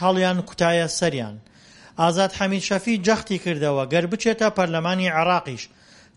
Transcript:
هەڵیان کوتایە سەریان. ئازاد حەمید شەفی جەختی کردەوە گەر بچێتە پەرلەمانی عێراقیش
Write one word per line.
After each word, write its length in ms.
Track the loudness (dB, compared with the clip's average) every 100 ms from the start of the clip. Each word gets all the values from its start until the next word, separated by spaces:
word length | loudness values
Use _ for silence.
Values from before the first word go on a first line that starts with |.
هەڵیان 360 | 0 2 2 0 -4
کوتایە 400 | 0 2 2 0 -2
سەریان. 380 | -2 -2 -6 -10 -20 _ -20 -20 -14 0
ئازاد 320 | 2 2 0 0
حەمید 260 | -2 -2 -2
شەفی 340 | -2 0 0 2
جەختی 320 | 0 0 -4
کردەوە 400 | -2 -2 0 0 0
گەر 120 | 0 0
بچێتە 380 | -2 -2 0 0 2
پەرلەمانی 560 | 0 0 -2 0 0 2
عێراقیش 460 | 2 2 -2 -10 -14 _ _ -20 -20